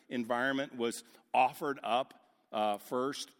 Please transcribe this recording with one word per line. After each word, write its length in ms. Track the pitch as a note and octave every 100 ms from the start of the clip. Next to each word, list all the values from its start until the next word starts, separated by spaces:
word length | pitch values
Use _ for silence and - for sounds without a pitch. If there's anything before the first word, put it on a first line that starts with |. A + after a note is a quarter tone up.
| _
environment 680 | B2+ A2+ A#2+ C3 C3+ C#3 C3
was 280 | A#2 A2 - - _
offered 440 | - C3 D3 D3+ C3+
up, 320 | A2 A#2+ C#3 - _ _ _
uh, 260 | A2+ G#2+ G#2
first 520 | - B2+ C3 C3+ -